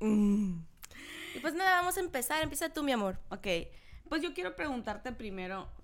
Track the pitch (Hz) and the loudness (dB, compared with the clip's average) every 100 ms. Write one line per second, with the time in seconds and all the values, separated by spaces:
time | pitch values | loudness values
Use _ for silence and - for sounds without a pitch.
0 | 220 214 202 202 196 170 160 - - - | 4 6 6 6 4 -2 -6 -14 -18 -16
1 | - - - 254 302 320 381 359 359 370 | -14 -12 -10 -4 -2 2 4 6 4 0
2 | 370 262 240 311 311 - 320 320 285 240 | 0 -2 0 0 0 0 -2 0 2 2
3 | 190 185 - 190 196 175 - - - - | 2 -2 -6 -6 0 0 -2 -12 -16 -18
4 | - 311 339 311 370 - 302 247 220 202 | -4 -2 0 -2 -4 -4 -4 -2 -4 -6
5 | 254 226 220 190 185 190 - - | -6 -8 -6 -6 -6 -6 -8 -12